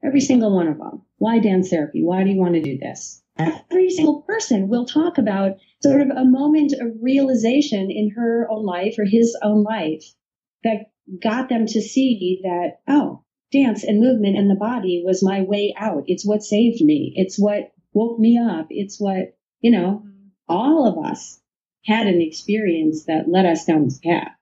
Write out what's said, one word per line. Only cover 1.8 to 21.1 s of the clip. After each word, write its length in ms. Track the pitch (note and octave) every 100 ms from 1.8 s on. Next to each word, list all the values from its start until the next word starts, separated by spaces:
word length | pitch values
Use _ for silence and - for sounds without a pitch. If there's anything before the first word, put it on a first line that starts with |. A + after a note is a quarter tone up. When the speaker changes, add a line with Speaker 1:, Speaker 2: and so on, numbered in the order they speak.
| D3 -
Speaker 1:
Why 200 | E3 F#3 F#3+
do 40 |
you 80 | G3
want 140 | F3+ E3+
to 60 |
do 160 | C#3+ C3+
this?" 460 | - - - - _ -
Every 520 | E3 D#4 _ F4+ F#4
single 320 | F4+ D4+ D4
person 440 | - A4 - A3 G3
will 180 | A#3+ A#3+
talk 320 | D4+ E4+ F4
about 360 | A3 G3 G3 G3 _ _
sort 200 | C#4+ C#4
of 80 | C4+
a 160 | C4 C4
moment 480 | B3+ D4 D#4 C#4+
of 180 | - A#3 A3
realization 880 | A#3+ C#4 C4+ A#3+ A3 C4+ D4 G#3 F#3+
in 220 | G#3 G#3+ G#3
her 300 | A#3 A#3 A#3
own 140 | G#3+ G#3
life 300 | F3 F#3+ -
or 60 | G3+
his 300 | A3+ A#3 A#3
own 220 | G#3 G#3+
life 400 | G#3 A3 D#3 D#3 - _ _ _ _ _ A3+
that 260 | G#3+ G#3+ _ - F#3
got 260 | A3+ A#3 C4
them 180 | A#3 G#3+
to 140 | A3+
see 600 | G3+ - C4+ A3 F3+ F#3
that, 380 | F#3 F3 E3+ - -
"Oh, 380 | C#4+ A3+ - _ _ _
dance 320 | C#4 C4 G3+ -
and 160 | G#3
movement 360 | B3 A#3+ G3+ G3
and 120 | G3+
the 60 | F#3+
body 480 | G#3 B3 F#3 F3 F3
was 180 | F#3
my 180 | F#3+ G3
way 320 | F#3+ G3+ G3+ -
out. 260 | G#3+ D#3 C#3
It's 200 | F#3 G3+
what 160 | G#3
saved 380 | - G#3 A#3 A3+
me. 320 | D3+ D3 - -
It's 240 | F#3+ -
what 320 | G3+ G#3 G#3 _ _
woke 260 | G#3 A#3 A#3
me 180 | A3 A#3
up. 300 | A#3 E3+ D#3
It's 300 | - G3+ -
what," 380 | G3+ F#3+ F#3 _ _ _
you 100 | A#3
know, 320 | A3 F3 G#3
Speaker 2:
Mm-hmm. 240 | - - - _ _
Speaker 1:
all 360 | F3 B3+ D#4+ B3
of 180 | F3
us 360 | -